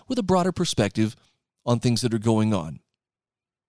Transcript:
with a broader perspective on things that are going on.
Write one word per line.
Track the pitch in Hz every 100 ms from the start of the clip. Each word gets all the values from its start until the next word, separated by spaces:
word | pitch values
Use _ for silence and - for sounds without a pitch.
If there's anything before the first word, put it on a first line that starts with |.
| -
with | 247
a |
broader | 190 185 180
perspective | - 175 - 101 - 110 - _ _ _ _ -
on | 117
things | 127 117
that | 123 113
are |
going | 110 110 110
on. | 101 80 67 _ _ _ _ _ _ _ _